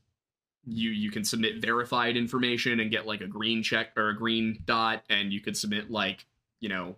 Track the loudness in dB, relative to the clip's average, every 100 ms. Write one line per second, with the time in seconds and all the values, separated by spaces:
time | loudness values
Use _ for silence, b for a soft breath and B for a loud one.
0 | _ _ _ _ _ _ -8 -2 0 0
1 | -2 -2 -2 0 0 0 0 2 2 0
2 | 2 2 0 0 2 2 2 2 2 0
3 | -2 -6 -6 -4 0 0 2 0 0 0
4 | 0 2 0 2 0 -2 0 2 2 0
5 | 2 2 2 -2 -4 -4 -2 -2 -2 -2
6 | -2 -4 -12 _ _ _ -6 -4 -6